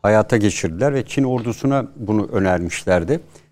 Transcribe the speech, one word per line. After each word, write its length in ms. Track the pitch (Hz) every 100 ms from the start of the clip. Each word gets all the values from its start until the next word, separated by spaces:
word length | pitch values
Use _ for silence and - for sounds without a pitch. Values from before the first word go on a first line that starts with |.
hayata 360 | 104 107 104 117
geçirdiler 560 | 101 - 87 82 139
ve 120 | 139 -
Çin 180 | -
ordusuna 640 | 131 127 117 117 135 139 - -
bunu 320 | 107 107 98
önermişlerdi. 880 | 110 95 90 85 - - 90 85 165 - - _